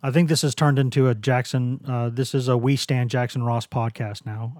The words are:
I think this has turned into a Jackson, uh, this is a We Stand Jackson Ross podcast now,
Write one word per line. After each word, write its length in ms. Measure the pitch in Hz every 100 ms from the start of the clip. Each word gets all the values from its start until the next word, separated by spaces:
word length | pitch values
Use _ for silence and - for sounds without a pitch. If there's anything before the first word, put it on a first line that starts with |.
I 80 | 135
think 180 | 147 165
this 140 | 156
has 120 | 147
turned 240 | - 147 139
into 300 | 131 139 131
a 60 |
Jackson, 680 | 107 131 127 - 131 123 135 135
uh, 220 | 123 120
this 260 | 120 127
is 140 | 139 127
a 80 | 120
We 180 | 127 135
Stand 340 | - 131 120
Jackson 320 | 127 123 127
Ross 220 | 120 117 -
podcast 600 | 123 117 - 107 104 113
now, 280 | 107 117